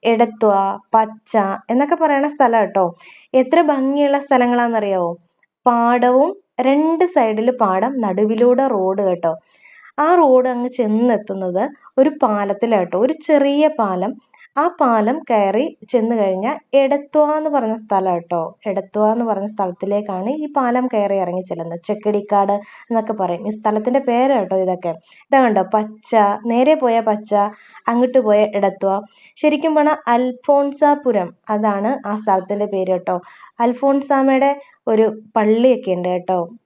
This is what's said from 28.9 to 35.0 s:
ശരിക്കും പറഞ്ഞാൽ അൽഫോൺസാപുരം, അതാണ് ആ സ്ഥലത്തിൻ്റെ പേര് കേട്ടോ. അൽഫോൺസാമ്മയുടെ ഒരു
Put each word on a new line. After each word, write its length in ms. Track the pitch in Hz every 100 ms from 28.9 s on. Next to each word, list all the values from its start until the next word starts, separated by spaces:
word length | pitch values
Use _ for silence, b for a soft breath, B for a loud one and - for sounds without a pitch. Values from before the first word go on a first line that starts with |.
| 196 214 b b -
ശരിക്കും 380 | 302 294 320 311
പറഞ്ഞാൽ 220 | 294 302 -
അൽഫോൺസാപുരം, 1200 | 240 254 247 - 285 285 285 294 294 262 208 175 - -
അതാണ് 420 | 214 214 202 208 - 202
ആ 80 | 208
സ്ഥലത്തിൻ്റെ 520 | 214 190 185 208 208
പേര് 260 | 196 185
കേട്ടോ. 240 | 180 180 180 180 B B _
അൽഫോൺസാമ്മയുടെ 880 | 240 247 277 277 277 277 269 269 277 285 B B -
ഒരു 200 | 220